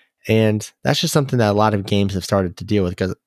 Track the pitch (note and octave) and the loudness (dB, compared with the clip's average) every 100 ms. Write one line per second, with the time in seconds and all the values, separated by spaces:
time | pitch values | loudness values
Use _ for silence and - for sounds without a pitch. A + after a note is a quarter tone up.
0 | _ _ - A2 A2 G#2+ - _ - C#3+ | _ _ 0 2 4 0 -4 _ -4 -2
1 | E3 D#3+ C3+ B2+ G#2+ G#2 G#2+ G#2 F#2+ G2+ | 0 0 0 0 2 2 2 0 0 0
2 | G2 F#2+ - G2+ F#2 - F#2+ G#2 F2+ F2+ | 0 -2 -2 0 -2 -6 -2 0 0 -2
3 | F#2 - | -6 -6